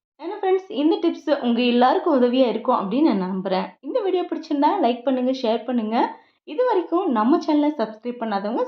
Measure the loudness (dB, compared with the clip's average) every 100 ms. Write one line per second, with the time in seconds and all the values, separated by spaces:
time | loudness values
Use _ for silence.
0 | _ -14 -12 -4 0 0 -2 -2 0 2
1 | 0 -2 -2 0 0 2 2 4 4 2
2 | 2 2 2 4 2 0 0 -2 0 2
3 | 2 2 -2 -4 -2 -2 -4 -10 -6 -2
4 | 0 -2 -4 -8 -4 0 2 2 0 0
5 | -2 0 0 -2 -2 -2 -2 -4 -2 -2
6 | -2 -4 _ _ -10 -2 0 0 0 -2
7 | 0 2 4 2 2 2 2 0 -6 -6
8 | -12 -8 -4 -4 -4 -4